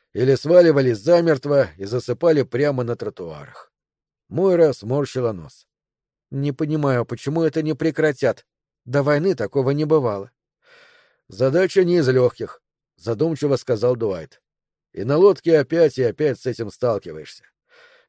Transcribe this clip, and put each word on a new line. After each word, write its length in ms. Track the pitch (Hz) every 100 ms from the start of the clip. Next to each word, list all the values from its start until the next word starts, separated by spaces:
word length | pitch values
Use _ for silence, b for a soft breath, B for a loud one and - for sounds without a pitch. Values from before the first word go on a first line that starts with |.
| b
или 220 | - 127 131
сваливались 640 | 147 180 170 143 131 110
замертво 720 | 113 175 165 139 143 143 107 80
и 80 |
засыпали 580 | 98 120 - 120 170 151
прямо 420 | 123 123 147 131
на 120 | 117 113
тротуарах. 760 | 104 - 85 76 69 - - _ _ _ _ _ -
Мойра 440 | 147 190 175 156
сморщила 600 | 123 104 139 139 131 120
нос. 340 | 95 71 - _ _ _ _ _ _ _
«Не 220 | 135 143
понимаю, 520 | 131 151 156 143 127
почему 380 | 113 117 - 160
это 200 | 160 165
не 120 | 156
прекратят. 720 | 151 160 - 156 139 127 - _ _ _ _
До 180 | - 139
войны 320 | 143 147 185
такого 360 | 156 101 139 131
не 140 | 147
бывало». 460 | 151 156 123 101 98 _ _ _ b b b b b b b
«Задача 560 | 95 131 156 190 196
не 120 | 175 175
из 120 | 131
легких», 540 | 127 123 - 113 - _ _ _ _
задумчиво 600 | 110 110 160 160 147 135
сказал 400 | - 113 123 120
Дуайт. 440 | 110 90 78 _ _ _ _ _ _
«И 120 | -
на 120 | 107 147
лодке 400 | 202 180 170 160
опять 400 | 135 165 156 -
и 40 |
опять 380 | 120 - 147 120
с 60 | 127
этим 240 | 113 107
сталкиваешься. 760 | - 123 104 90 78 73 - _ _ _ b b b